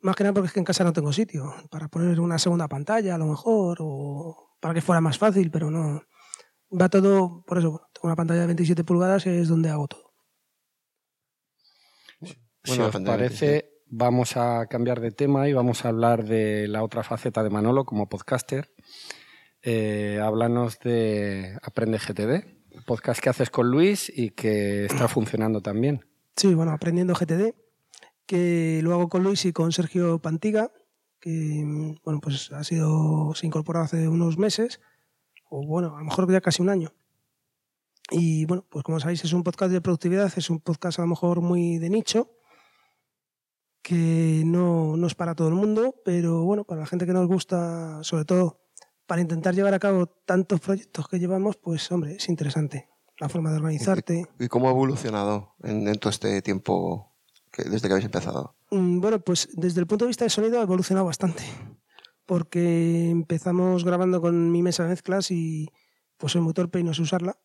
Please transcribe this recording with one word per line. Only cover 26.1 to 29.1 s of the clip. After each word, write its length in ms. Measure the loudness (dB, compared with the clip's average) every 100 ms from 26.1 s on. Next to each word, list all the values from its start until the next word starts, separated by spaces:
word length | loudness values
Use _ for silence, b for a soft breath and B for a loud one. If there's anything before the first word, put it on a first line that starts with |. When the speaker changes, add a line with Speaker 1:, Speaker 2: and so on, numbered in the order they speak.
| _ _ 0
Speaker 1:
Sí, 160 | 4
bueno, 200 | 4 2
Aprendiendo 420 | -2 -2 0 0
G 120 | 0 0
T 100 | 0
D, 180 | 0 -2 _ _ _ B B _ -4
que 540 | 0 2 2 2 2
lo 100 | 2
hago 160 | 2
con 140 | 2